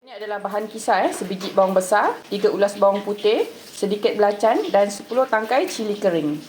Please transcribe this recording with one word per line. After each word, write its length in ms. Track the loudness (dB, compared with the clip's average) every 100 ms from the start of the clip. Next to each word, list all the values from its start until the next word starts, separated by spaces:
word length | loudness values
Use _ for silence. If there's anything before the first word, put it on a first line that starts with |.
Ini 160 | -20 -14
adalah 240 | -10 -8
bahan 240 | -4 -6 -6
kisar, 320 | -8 0 2
eh. 80 | 2
Sebiji 400 | -2 -6 -6 -2
bawang 240 | 2 4 2
besar, 400 | 2 2 2 -2 -8
tiga 160 | 0 0
ulas 320 | 2 0 4
bawang 240 | 2 2
putih, 400 | -2 0 2 2 0 -6 -20 -6
sedikit 400 | -4 0 -2 2
belacan 480 | 2 2 0 0 2
dan 160 | 2 2
sepuluh 400 | -2 -6 -2 0
tangkai 400 | 0 0 0 0
cili 320 | -4 -6 -2
kering. 400 | 0 0 -2 -4